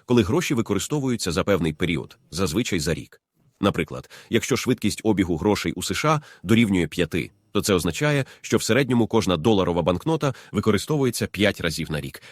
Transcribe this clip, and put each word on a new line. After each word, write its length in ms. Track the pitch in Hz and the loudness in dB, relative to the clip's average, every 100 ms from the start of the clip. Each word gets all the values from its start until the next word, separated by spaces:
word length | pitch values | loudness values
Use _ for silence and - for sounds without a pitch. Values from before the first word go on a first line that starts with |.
| - | 2
коли 160 | 120 | 2
гроші 320 | 92 156 - | 4 2 0
використовуються 800 | 120 107 98 - 151 131 117 90 | -2 0 -2 -2 -4 -2 -4 -2
за 120 | 82 | 0
певний 280 | 90 95 82 | 2 2 0
період, 460 | 76 85 80 - - - | -2 -2 -2 -6 -16 -10
зазвичай 500 | 78 92 76 127 92 | -4 -2 -2 -2 -2
за 140 | 76 | -2
рік. 260 | 69 - _ _ _ _ - | -4 -6 _ _ _ _ -2
Наприклад, 500 | 98 87 80 64 - - - | -2 0 -4 -8 -14 -18 -2
якщо 260 | 110 - 117 | -2 0 -2
швидкість 440 | 117 - 104 - | 0 0 -2 -2
обігу 320 | 110 98 90 80 | 0 2 0 0
грошей 360 | 104 101 85 | 0 0 -2
у 100 | - | -4
С 120 | - | -6
Ш 140 | 95 151 | -2 0
А 120 | 151 - - | 0 -2 -8
дорівнює 440 | 90 113 110 95 80 | 2 4 4 2 0
п'яти, 440 | - 85 87 62 _ _ | -2 -2 -2 -6 _ _
то 100 | 101 | -2
це 120 | 92 | 2
означає, 500 | 92 82 - 151 143 - - | 2 2 -2 0 0 -2 -8
що 160 | - 113 | -2 0
в 60 | |
середньому 440 | - 117 131 120 110 | 2 2 2 2 2
кожна 300 | 113 92 87 | 2 2 2
доларова 460 | 113 101 87 87 | 2 2 2 0
банкнота 520 | 85 87 156 160 143 - - | 0 0 0 -2 -2 -6 -6
використовується 720 | 104 110 101 - 151 127 - 107 | -2 0 0 0 0 0 -2 -4
п'ять 340 | - 101 - | 0 0 0
разів 300 | 85 78 80 | -4 -4 -6
на 100 | 76 | -6
рік 220 | 69 - - | -6 -12 -20